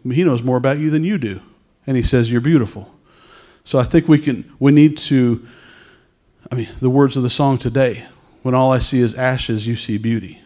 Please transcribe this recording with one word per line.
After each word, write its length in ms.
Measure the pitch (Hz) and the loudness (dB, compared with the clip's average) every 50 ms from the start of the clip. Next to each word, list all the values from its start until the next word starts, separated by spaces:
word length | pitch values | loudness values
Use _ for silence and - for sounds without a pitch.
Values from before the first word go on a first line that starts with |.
| - 127 | -8 -4
He 140 | 123 151 185 | -2 0 2
knows 180 | 170 127 117 | 2 0 0
more 160 | 117 131 127 123 | 0 0 -2 0
about 220 | 123 135 139 147 | 0 0 -2 0
you 100 | 156 156 | -2 -2
than 140 | 151 156 160 | -2 0 -2
you 140 | 180 214 180 | -2 -4 -4
do. 240 | 127 104 95 90 - - _ _ _ _ _ _ - | -4 -6 -8 -8 -14 -20 _ _ _ _ _ _ -8
And 120 | - 131 127 | -4 -2 0
he 60 | 113 | 0
says, 280 | - - 123 117 113 | 2 2 2 2 2
"You're 100 | 120 120 | 0 0
beautiful." 520 | 117 151 170 143 113 - - 104 98 - _ _ _ _ _ _ _ - - - - _ _ _ _ | 2 2 2 2 2 0 -6 -14 -18 -20 _ _ _ _ _ _ _ -20 -20 -20 -20 _ _ _ _
So 140 | - - 135 | -2 0 0
I 60 | 120 | 0
think 240 | - - 165 160 - | 2 2 0 4 4
we 100 | 151 147 | 2 2
can, 280 | - 147 123 113 - - - - | 4 0 -4 -4 -6 -14 -10 0
we 140 | 131 143 | 2 4
need 260 | 147 143 151 156 147 - | 6 6 6 6 4 0
to, 480 | - - 143 131 123 120 117 110 - - - - - - - - - _ _ _ _ _ _ _ _ _ _ _ _ - | -6 -2 0 2 2 2 0 -2 -6 -14 -20 -20 -20 -20 -20 -20 -20 _ _ _ _ _ _ _ _ _ _ _ _ -10
I 40 | - | -8
mean, 140 | 123 113 104 - - | -8 -8 -8 -10 -4
the 100 | 131 127 | -2 0
words 280 | 127 139 143 135 - 139 | 2 4 2 2 2 0
of 60 | 123 | -2
the 60 | 120 | -2
song 280 | - - 147 135 135 123 | -2 0 0 0 0 -2
today, 480 | - 123 113 135 135 123 101 113 - - - _ _ _ _ _ | -2 -4 -2 0 0 0 -2 -6 -14 -20 -20 _ _ _ _ _
"When 140 | - 131 127 | -6 -2 0
all 160 | 127 131 131 | 2 2 2
I 80 | 131 123 | 2 0
see 220 | - - 139 127 | 0 -2 0 0
is 120 | 123 113 113 | 0 0 0
ashes, 540 | 127 127 127 127 123 - - 113 107 107 117 | -2 -4 -2 -2 -4 -4 -4 -6 -6 -4 -4
you 80 | 117 | -6
see 220 | 113 - - 107 101 | -6 -6 -6 -6 -4
beauty." 440 | 107 113 117 110 92 87 - - _ | -2 -2 -4 -4 -6 -10 -18 -20 _